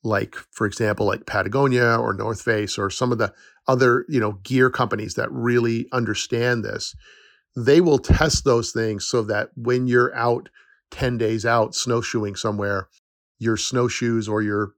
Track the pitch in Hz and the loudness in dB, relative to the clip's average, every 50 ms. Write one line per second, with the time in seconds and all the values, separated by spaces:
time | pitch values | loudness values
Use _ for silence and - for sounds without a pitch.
0 | _ 110 104 98 101 - - - - _ _ - 110 101 98 - 113 107 104 - | _ 0 0 0 -2 -4 -10 -18 -18 _ _ -4 -4 -4 -2 0 0 0 0 0
1 | 110 101 95 107 - - - 104 92 98 107 135 139 135 123 123 123 117 117 117 | 0 -2 -2 -4 -8 -4 -2 -2 -2 0 0 0 2 2 2 2 4 4 2 2
2 | 117 113 98 98 104 110 113 - - 123 113 107 104 98 - - 101 98 - - | 0 -2 -2 -4 -4 -6 -6 -6 -2 -2 -2 0 -2 -4 -4 -4 -4 -4 -2 -2
3 | 127 127 123 110 113 98 - _ - - _ _ _ - 131 123 131 123 120 131 | -2 -2 0 0 -2 -4 -4 _ -20 -20 _ _ _ 0 2 4 4 4 4 2
4 | - - 156 127 107 107 104 95 98 - 131 - 127 127 - - 127 104 101 104 | 0 -2 -2 0 0 0 -4 -8 -8 -2 2 4 4 2 2 0 -2 -2 -2 -6
5 | 107 - - - - - - - 117 120 120 120 117 117 117 113 117 - - 127 | -6 -8 -6 -6 -6 -6 -4 -4 -2 2 2 2 2 2 0 -2 -4 -4 -4 -4
6 | 120 107 107 - - - - 117 120 123 123 117 104 - - - - - - - | -2 -2 -4 -4 -4 -4 -2 -2 0 0 0 -2 -4 -6 -8 -8 -8 -10 -14 -16
7 | _ - - _ _ _ _ _ _ _ _ 127 117 123 143 165 185 165 147 123 | _ -20 -20 _ _ _ _ _ _ _ _ -2 4 6 6 6 8 6 4 2
8 | - - 147 - 156 160 - - - 139 120 117 110 - - 117 113 110 107 98 | 4 4 4 4 4 2 0 0 2 2 2 2 2 -2 -2 -2 -2 -2 -2 -4
9 | - - - 123 110 104 107 104 110 - _ - 117 123 123 127 127 127 120 123 | -6 -2 -2 -2 0 0 -2 -4 -4 -6 _ -8 -2 0 0 0 2 2 4 4
10 | 123 - - 117 117 120 117 123 - - _ - _ _ _ _ _ _ - - | 4 2 0 -2 0 0 0 -2 -4 -12 _ -20 _ _ _ _ _ _ -8 -4
11 | 139 127 123 117 113 107 113 113 104 117 117 120 110 - - - - 123 120 117 | -2 -2 0 0 0 0 0 0 0 2 4 4 2 2 -2 -6 -2 0 0 0
12 | 110 - - 120 107 101 98 - - 110 104 101 101 101 101 95 95 _ _ _ | 0 -2 -4 -2 -4 -4 -6 -4 -4 -4 -4 -2 -4 -4 -4 -4 -6 _ _ _
13 | _ _ _ _ _ _ _ _ 113 113 110 110 - - 131 127 120 120 120 - | _ _ _ _ _ _ _ _ -2 0 0 0 -2 -2 0 0 0 0 0 -2
14 | 123 117 117 113 107 110 107 107 107 104 104 104 104 98 _ | -2 0 0 0 -2 -2 -2 -2 -2 0 -2 -2 -2 -4 _